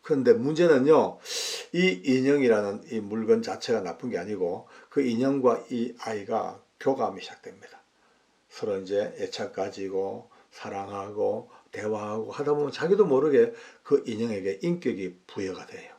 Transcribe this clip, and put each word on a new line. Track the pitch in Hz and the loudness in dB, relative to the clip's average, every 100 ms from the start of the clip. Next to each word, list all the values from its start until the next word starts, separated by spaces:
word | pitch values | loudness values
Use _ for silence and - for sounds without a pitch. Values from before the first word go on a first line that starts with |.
| - | 0
그런데 | 143 123 | 2 6
문제는요, | 110 131 156 175 139 139 151 98 - - - - - - | 6 4 4 6 6 8 6 6 -2 -10 -8 -6 -8 -6
이 | 175 185 180 - | 2 2 2 2
인형이라는 | 131 131 143 127 107 101 107 - | 2 4 4 4 4 2 -6 -6
이 | 113 | -6
물건 | 101 110 110 113 | -4 -4 2 2
자체가 | 117 - - 110 | 2 -6 -2 -2
나쁜 | 90 - 127 | -2 -8 -6
게 | 101 | -6
아니고 | 95 101 87 90 - - - | -6 -4 -4 -4 -10 -20 -4
그 | 143 | -2
인형과 | 131 113 135 139 123 117 - | 0 0 0 2 2 2 -4
이 | 123 120 - | -6 -6 -6
아이가 | 113 107 98 110 90 - _ _ | -8 -8 -4 -4 -4 -10 _ _
교감이 | 135 135 151 147 | -2 0 -2 -6
시작됩니다. | - - - - - - _ _ _ _ _ _ _ | -14 -16 -18 -20 -20 -20 _ _ _ _ _ _ _
서로 | - 107 95 | -8 -4 -4
이제 | 92 101 107 - | -2 -2 -2 -6
애착 | 98 - 101 | -8 -6 -8
가지고 | - 98 98 98 95 98 - - _ _ | -6 -8 -6 -4 -2 -4 -6 -14 _ _
사랑하고 | - 107 101 98 101 101 104 101 104 - - _ | -16 -10 -8 -8 -8 -8 -2 -2 -2 -8 -20 _
대화하고 | 101 104 107 104 110 104 | -8 -6 -4 -4 -6 -8
하다 | 101 143 | -4 -2
보면 | 147 147 | 0 -2
자기도 | - 160 202 | -2 0 4
모르게 | 185 131 151 139 - - - - | 4 4 6 6 4 0 -20 -20
그 | - 139 - | 0 0 2
인형에게 | 107 117 101 95 98 | -4 -4 -2 -4 -4
인격이 | 170 175 131 104 90 - - | -2 -2 -4 -4 -8 -12 -14
부여가 | - 92 87 - | -8 -8 -8 -14
돼요. | - - | -18 -18